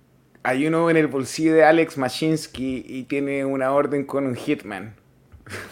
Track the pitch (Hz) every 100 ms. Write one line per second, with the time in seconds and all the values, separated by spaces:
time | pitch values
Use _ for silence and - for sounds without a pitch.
0 | _ _ _ _ 120 131 151 165 165 160
1 | 151 135 120 - 160 160 156 165 160 139
2 | 127 - 160 156 - - 131 127 - 131
3 | 123 143 139 139 135 135 131 143 143 143
4 | 139 139 139 120 - 147 104 98 107 -
5 | _ _ _ - - - -